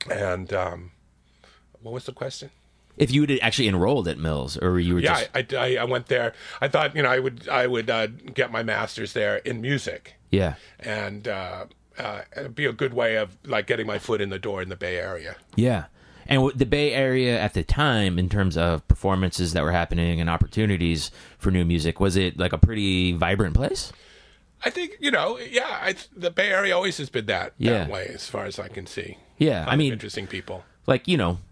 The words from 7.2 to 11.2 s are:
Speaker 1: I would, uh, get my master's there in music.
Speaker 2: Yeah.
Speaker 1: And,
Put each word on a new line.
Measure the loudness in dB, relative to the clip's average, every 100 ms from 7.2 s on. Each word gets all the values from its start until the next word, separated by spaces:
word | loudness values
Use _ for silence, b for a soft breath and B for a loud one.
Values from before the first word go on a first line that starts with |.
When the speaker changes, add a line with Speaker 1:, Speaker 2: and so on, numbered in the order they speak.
| 0 -4 -2
Speaker 1:
I | 0 2
would, | 0 0
uh, | 0 -2
get | -4 -6 -2 -2
my | -2
master's | -2 -2 -4 -6 -6
there | -2 0 0
in | -4 -6
music. | -2 -2 -4 -10 -14 -20 _
Speaker 2:
Yeah. | 0 0 -4 B -14
Speaker 1:
And, | -8 -6 -6 -8